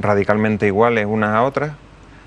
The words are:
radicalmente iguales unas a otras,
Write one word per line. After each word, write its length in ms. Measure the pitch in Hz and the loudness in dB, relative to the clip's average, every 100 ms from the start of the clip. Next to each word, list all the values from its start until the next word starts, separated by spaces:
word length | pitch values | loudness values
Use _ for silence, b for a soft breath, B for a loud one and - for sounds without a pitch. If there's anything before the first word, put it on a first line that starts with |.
radicalmente 680 | 101 101 98 104 107 104 104 | 0 0 2 0 0 0 0
iguales 400 | 98 117 117 104 | 2 2 0 -2
unas 260 | 110 107 | -2 0
a 80 | 107 | 0
otras, 300 | 131 135 147 147 - - b b | 0 -2 -6 -10 -20 -20 b b